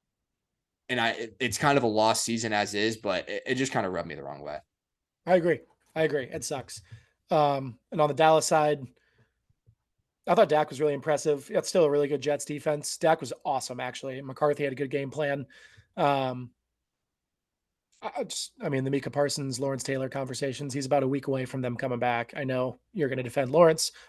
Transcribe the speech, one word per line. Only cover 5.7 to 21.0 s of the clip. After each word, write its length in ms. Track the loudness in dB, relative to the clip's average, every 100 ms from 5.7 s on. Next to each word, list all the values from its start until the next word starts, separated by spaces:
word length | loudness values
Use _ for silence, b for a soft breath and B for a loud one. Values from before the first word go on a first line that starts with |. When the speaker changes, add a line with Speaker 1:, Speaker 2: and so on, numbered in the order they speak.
| _ _
Speaker 2:
I 80 | -2
agree. 220 | 0 0
It 180 | -4 -8
sucks. 380 | -8 -8 -10 -16 b b b b _
Um, 480 | 2 4 2 -4 -12 _
and 80 | 0
on 80 | 0
the 60 |
Dallas 320 | 4 6 6 4
side, 380 | 2 2 0 -6 -18 _ _ _ _ _ _ _ _ _ _ _ _ 0
I 80 |
thought 140 | 4 6
Dak 200 | 6 2
was 100 | 0
really 140 | 0
impressive. 520 | 0 0 0 2 -2 0
That's 160 | -2 0
still 160 | 4
a 60 | 4
really 180 | 4 2
good 120 | 0
Jets 240 | 0 -2
defense. 520 | -4 -4 -2 -2 -4 0
Dak 220 | 2 2
was 120 | 0 -8
awesome, 340 | -4 -4 -4 -8
actually. 400 | -8 -8 -10 -10
McCarthy 420 | -10 0 2 2
had 80 | 0
a 40 | -2
good 140 | -4
game 200 | -2 -4
plan. 360 | -4 -2 -2 -6 b b b b -2
Um, 540 | 2 2 0 -4 -10 _ _ _ _ _ _ _ _ _ _ _ _ _ _ _
I, 80 | -10 -8
I 60 |
just, 280 | -6 -8 -10 -8
I 60 | -4
mean, 160 | -2
the 60 | 0
Micah 200 | -2 -2
Parsons, 480 | 0 0 0 -6 -4
Lawrence 220 | -4 -4
Taylor 260 | -4 -4 -4
conversations, 640 | -6 -8 -4 -4 -4 -6
he's 140 | -6 0
about 160 | 2